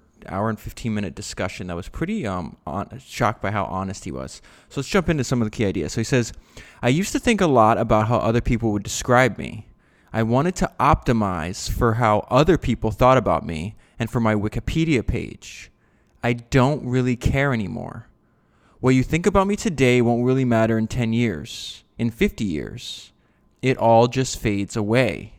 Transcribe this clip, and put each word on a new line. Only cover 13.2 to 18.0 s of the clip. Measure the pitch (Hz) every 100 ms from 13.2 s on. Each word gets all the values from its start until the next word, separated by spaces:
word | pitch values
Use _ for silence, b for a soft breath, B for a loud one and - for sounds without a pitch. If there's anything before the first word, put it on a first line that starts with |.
| 101 80 82
me | 78 92 - b b
and | 113
for | 123
my | 113
Wikipedia | 107 104 117 - 160 165 127 -
page. | 98 - - - - - _ _ _ _ _
I | 120
don't | 120 - 135 127 151
really | 127 127 127 120
care | - 139 143
anymore. | 117 95 90 85 113